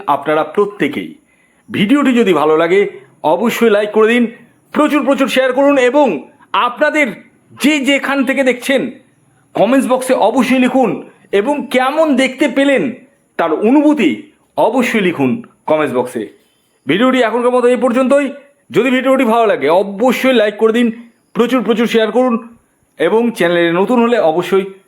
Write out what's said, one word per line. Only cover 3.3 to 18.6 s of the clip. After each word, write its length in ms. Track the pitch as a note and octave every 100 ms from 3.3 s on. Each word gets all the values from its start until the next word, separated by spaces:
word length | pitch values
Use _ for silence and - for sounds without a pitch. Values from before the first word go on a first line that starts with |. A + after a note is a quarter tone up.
| F3 A3+ - A#3
লাইক 220 | G3+ G#3
করে 160 | G#3+ A3
দিন, 240 | A#3+ A#3 - - _ _
প্রচুর 340 | - D4 C#4+ B3+
প্রচুর 220 | C#4 B3+
শেয়ার 260 | B3+ C4
করুন 240 | B3 C#4 C#4
এবং 500 | B3 C#4+ C4+ C#3+ - _ _
আপনাদের 540 | F#3+ A#3+ - D4 D#4 C4 F3 - _ _ -
যে 180 | C4+ D4+
যেখান 460 | C4 C#4 - C#4 B3+
থেকে 180 | C4+
দেখছেন 480 | C4 B3 - C4+ C3 - _ _ _ _ _
কমেন্টস 340 | D#3+ G3+ C4+ G#3+
বক্সে 260 | B3+ B3+
অবশ্যই 460 | B3+ G3+ B3+ A#3 C4
লিখুন 500 | B3+ C4 A3+ C#3+ - - _
এবং 360 | G3 A3+ D4 -
কেমন 440 | B3+ B3+ D4+ D#4+ C4
দেখতে 320 | C4 B3+ D4
পেলেন 440 | C#4 C#4 C4 C#3 - - _ _ -
তার 160 | E3+
অনুভূতি 760 | D3+ G#3+ D4 D4 C#4+ E3+ G#2+ - _ _ -
অবশ্যই 440 | F#3 B3 A#3+ A3+
লিখুন 420 | F3+ - B2+ A#2 - _ -
কমেন্টস 300 | D#3 D3 B2
বক্সে। 320 | B2 A#2+ G2+ - _ _ _ _ -
ভিডিওটি 340 | F3+ B3+ C4
এখনকার 300 | A3+ A#3 A#3+
মতো 160 | B3 A#3+
এই 80 | B3
পর্যন্তই। 540 | B3+ A#3+ C4 C#4 C4+ - - _